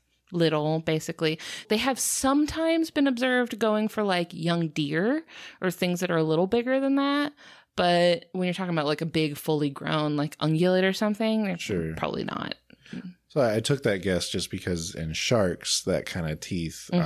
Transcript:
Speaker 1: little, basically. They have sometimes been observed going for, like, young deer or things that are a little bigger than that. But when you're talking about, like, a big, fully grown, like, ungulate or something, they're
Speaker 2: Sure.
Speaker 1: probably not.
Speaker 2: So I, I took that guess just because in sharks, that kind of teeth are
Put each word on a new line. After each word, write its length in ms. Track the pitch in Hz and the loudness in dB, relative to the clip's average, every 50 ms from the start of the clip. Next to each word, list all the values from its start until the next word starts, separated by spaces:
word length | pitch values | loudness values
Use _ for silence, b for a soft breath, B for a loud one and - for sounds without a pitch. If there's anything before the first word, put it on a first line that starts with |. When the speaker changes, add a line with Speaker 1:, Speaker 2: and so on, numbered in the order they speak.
| _ _ _ _ _ _ | _ _ _ _ _ _
Speaker 1:
little, 480 | - 170 170 160 156 151 147 156 160 160 | 0 2 2 4 2 2 2 0 0 0
basically. 580 | 160 165 156 156 - - 160 - 165 156 160 B B B B B B - | 0 0 -2 0 -2 -4 -4 -2 0 0 0 B B B B B B -2
They 80 | 214 220 | -2 0
have 200 | 240 269 254 - | 0 0 -2 0
sometimes 920 | - - - - - 262 277 294 302 285 - 311 320 330 330 330 320 - | -2 -2 -2 0 2 2 4 4 2 0 0 0 0 2 2 2 0 0
been 160 | - 311 285 | 0 2 2
observed 520 | 277 254 233 254 254 254 247 247 233 - 202 | 2 2 2 0 2 2 2 2 0 -2 0
going 300 | 226 220 214 214 214 214 | 0 2 2 2 0 0
for, 140 | - 226 | 0 0
like, 260 | 208 202 180 175 175 170 | 0 2 2 0 0 -2
young 360 | 170 165 160 170 170 170 165 156 | -4 -2 0 0 2 2 0 0
deer 560 | 147 160 151 139 151 160 190 233 285 320 320 B B B B B B B | -2 -2 -2 0 0 0 2 2 0 0 -4 B B B B B B B
or 80 | - 185 | -4 -4
things 300 | 175 - 190 180 175 170 | -2 0 -2 -2 0 0
that 100 | 185 175 | -2 0
are 60 | 170 160 | 2 2
a 40 | 160 | 2
little 220 | 156 156 160 185 | 2 2 2 2
bigger 340 | 190 233 240 233 254 262 269 | 2 2 0 2 2 0 0
than 160 | 269 269 277 | 2 2 2
that. 360 | 277 277 277 285 294 285 294 B B B B B B B B _ | 2 2 2 2 0 0 -2 B B B B B B B B _
But 500 | - 180 175 175 175 175 175 175 170 - - | 0 2 4 4 6 6 4 4 2 -2 -6
when 120 | - 185 180 | -4 -2 -2
you're 80 | 180 175 | 0 -2
talking 200 | 190 190 180 170 | -2 -2 -2 0
about, 120 | 160 143 | 0 0
like, 140 | 147 151 147 | 0 0 0
a 60 | 160 | -2
big, 300 | 165 - 160 156 147 147 | -2 0 0 0 0 -2
fully 340 | - - - 156 147 151 147 | -4 -2 -2 0 0 0 -2
grown, 460 | 139 - - 156 160 151 151 151 147 | -2 -4 -4 -2 0 0 0 0 0
like, 200 | 147 147 156 - - | 0 -2 -2 -4 -2
ungulate 440 | 151 156 160 160 175 185 185 185 185 190 | 0 2 4 4 4 4 4 4 4 2
or 40 | |
something, 520 | 190 - 220 208 214 - 226 220 220 220 214 | 2 0 0 0 0 0 0 0 2 0 0
they're 140 | 196 175 170 | -2 -4 -4
Speaker 2:
Sure. 360 | - - - 85 80 80 80 | -4 -2 -2 -2 -2 -2 -4
Speaker 1:
probably 280 | - - - - - - | -4 -4 -4 -4 -4 -4
not. 320 | - - - - - - - _ _ - B B B B B B 180 B _ _ _ | -6 -6 -6 -8 -8 -10 -12 _ _ -20 B B B B B B -12 B _ _ _
Speaker 2:
So 100 | - 151 | 0 2
I, 140 | 127 113 104 | 2 2 2
I 40 | 113 | 2
took 220 | 110 - 143 135 | 0 0 0 0
that 200 | - 117 101 95 | 0 0 0 0
guess 260 | 90 98 92 87 - - | 0 0 0 0 0 -2
just 200 | - 95 87 - | -4 -4 -4 -6
because 440 | - 95 - - 90 85 82 92 - | -6 -6 -4 -4 -4 -4 -4 -6 -8
in 180 | - 82 78 | -8 -6 -6
sharks, 680 | 78 - - - 127 113 98 90 82 - - - - - | -4 -4 0 2 2 4 2 2 0 -2 -4 -4 -4 -2
that 240 | - 95 90 71 - | 0 0 0 -2 -2
kind 240 | - - 92 82 78 | -4 -6 -4 -4 -4
of 100 | 78 76 | -4 -6
teeth 480 | - - 101 87 82 78 - - - - | -6 -6 -4 -4 -4 -6 -8 -10 -6 -2
are 100 | 175 175 156 | 0 0 2